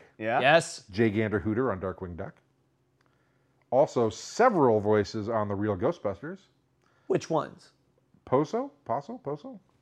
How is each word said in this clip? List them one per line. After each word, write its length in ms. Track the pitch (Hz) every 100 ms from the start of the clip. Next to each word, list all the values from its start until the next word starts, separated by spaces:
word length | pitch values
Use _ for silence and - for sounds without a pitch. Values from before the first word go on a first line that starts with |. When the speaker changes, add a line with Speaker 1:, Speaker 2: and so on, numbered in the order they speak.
| - -
Speaker 1:
Yeah. 220 | 110 127
Speaker 2:
Yes. 440 | 131 165 - - -
Speaker 3:
Jay 180 | 95 113
Gander 300 | 104 107 101
Hooter 340 | 107 107 131
on 80 | 92
Darkwing 340 | 92 90 90 80
Duck. 180 | - - _ _ _ _ _ _ _ _ _ _ _ _ _
Also, 380 | 120 123 131 110
several 720 | - - - 247 185 127 107
voices 480 | 104 107 101 110 104
on 200 | 113 104
The 60 |
Real 220 | 101 107 95
Ghostbusters. 600 | 127 170 104 95 151 190 _ _ _ _ _ _ -
Speaker 2:
Which 220 | 180 -
ones? 400 | 160 - - - _ _ _ _ _
Speaker 3:
Poso? 460 | - 131 151 226 277 -
Possum? 340 | - 120 180 247
Poso? 400 | 139 151 269 220 _ _